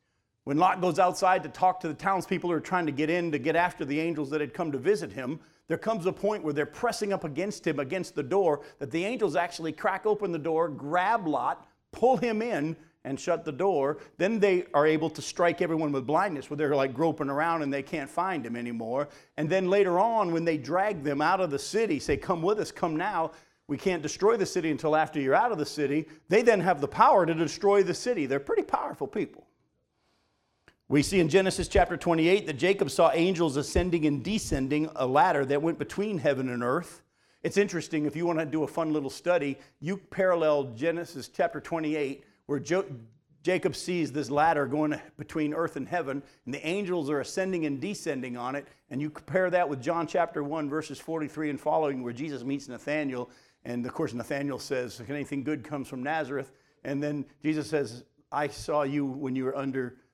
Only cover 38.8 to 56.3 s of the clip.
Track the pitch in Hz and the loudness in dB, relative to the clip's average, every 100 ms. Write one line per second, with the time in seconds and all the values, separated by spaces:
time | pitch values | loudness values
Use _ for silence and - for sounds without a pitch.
38.8 | 156 151 135 - 175 175 143 135 - _ | -2 -2 -4 -4 0 2 0 -4 -12 _
39.8 | 147 196 - - 185 175 156 147 131 113 | -6 -6 -6 0 2 4 4 2 0 -2
40.8 | 165 165 165 139 - - 170 147 - 165 | -2 -2 -6 -12 -10 -2 -2 -2 -6 -4
41.8 | 151 156 139 139 _ _ - 143 113 180 | -2 -2 -4 -6 _ _ -6 -6 0 -2
42.8 | 185 123 113 _ _ _ - 180 180 - | -2 -12 -16 _ _ _ -2 0 0 -4
43.8 | - 175 143 139 - 147 160 147 131 151 | -4 -2 -2 -4 -2 2 4 2 0 0
44.8 | 151 143 - - - 160 151 165 165 143 | 0 -2 -10 -16 -8 -4 -2 -2 -4 -4
45.8 | 131 175 139 139 - _ 123 139 151 196 | -4 -4 -2 -6 -8 _ -12 -8 -4 -4
46.8 | 185 180 139 143 131 - 190 180 151 139 | -2 -2 0 -2 -2 -4 -2 -2 -2 -2
47.8 | 170 202 165 131 127 123 123 143 - _ | -6 -4 -4 -4 -6 -6 -6 -6 -10 _
48.8 | _ 135 151 - - 180 185 180 170 135 | _ -6 -6 -8 -2 0 2 2 2 0
49.8 | 127 170 160 180 165 151 143 160 147 151 | -2 -2 0 0 0 -2 -4 -4 -2 -4
50.8 | 143 131 - 160 147 151 151 139 151 160 | -6 -12 -8 -6 -6 -4 -4 -2 0 2
51.8 | 151 131 120 117 156 135 123 139 127 117 | 0 -2 -6 -6 -8 -6 -6 -6 -6 -10
52.8 | 143 151 143 127 123 - _ _ 120 120 | -4 -2 -2 -4 -8 -14 _ _ -8 -6
53.8 | 123 - 139 120 110 143 143 127 - 131 | -6 -4 -4 -4 -6 -4 -4 -6 -4 -4
54.8 | 123 - 110 147 139 139 135 151 110 147 | -4 -10 -8 -8 -6 -4 -4 -4 -6 -8
55.8 | 123 131 135 160 127 | -8 -6 -4 -2 -2